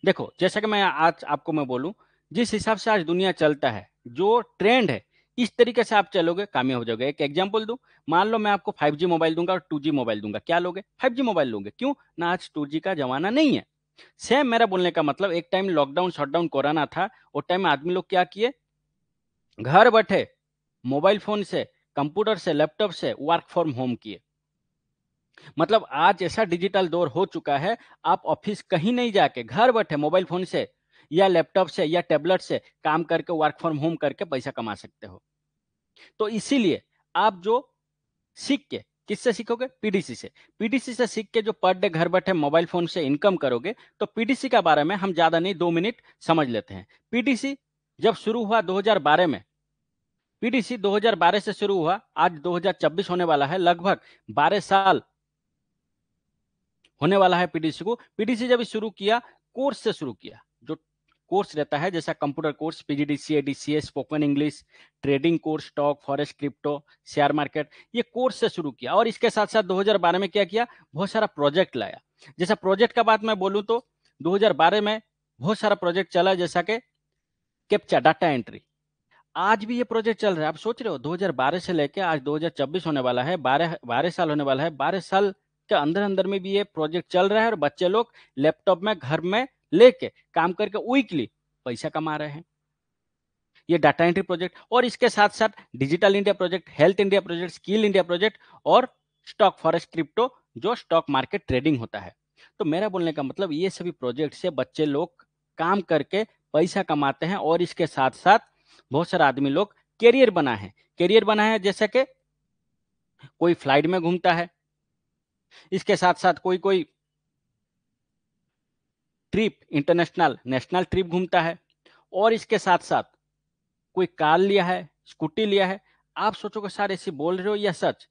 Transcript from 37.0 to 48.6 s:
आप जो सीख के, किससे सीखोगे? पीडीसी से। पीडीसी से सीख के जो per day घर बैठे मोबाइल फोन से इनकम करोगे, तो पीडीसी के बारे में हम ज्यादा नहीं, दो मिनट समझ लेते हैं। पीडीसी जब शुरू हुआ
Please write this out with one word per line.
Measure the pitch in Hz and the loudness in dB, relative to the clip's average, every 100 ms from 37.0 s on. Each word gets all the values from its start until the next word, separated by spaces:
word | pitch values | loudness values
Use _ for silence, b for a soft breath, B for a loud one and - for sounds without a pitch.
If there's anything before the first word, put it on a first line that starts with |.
| _ 170 | _ 0
आप | 208 | 0
जो | 190 180 233 285 _ _ _ _ _ _ | 0 -2 -2 -2 _ _ _ _ _ _
सीख | - - 277 _ | -18 -4 -4 _
के, | 110 - _ _ | -14 -14 _ _
किससे | - 254 | -4 -2
सीखोगे? | 208 226 233 262 | -4 -4 -6 -6
पीडीसी | _ 214 202 160 | _ -2 -2 -4
से। | 117 - _ b _ | -12 -16 _ b _
पीडीसी | 214 254 - | -2 -2 -4
से | 233 240 | -4 -4
सीख | - 214 | -2 -4
के | 226 | -4
जो | 214 - | -4 0
per | 185 185 | 0 2
day | 202 | 0
घर | 160 170 | 0 0
बैठे | 185 180 | 0 0
मोबाइल | 185 147 156 170 | 0 2 2 2
फोन | 180 170 | -2 -4
से | - | -2
इनकम | 143 143 202 185 | -2 2 2 2
करोगे, | 139 120 143 240 b _ | 0 -2 -4 -10 b _
तो | 208 | -8
पीडीसी | - 226 269 262 | -4 -2 -2 0
के | 208 | 2
बारे | 170 151 | 4 4
में | 147 202 | 2 -2
हम | 196 | -4
ज्यादा | 165 165 165 | 2 2 2
नहीं, | 175 | -2
दो | 175 175 | -2 0
मिनट | 165 196 240 b b | 0 -2 -6 b b
समझ | - 165 143 | 0 0 2
लेते | 113 - | -2 -6
हैं। | 98 101 b _ | -14 -16 b _
पीडीसी | 233 247 247 269 277 _ _ _ _ | -2 0 -2 -4 -10 _ _ _ _
जब | 165 | 0
शुरू | 170 - 165 | 0 -4 -4
हुआ | 220 226 | 0 0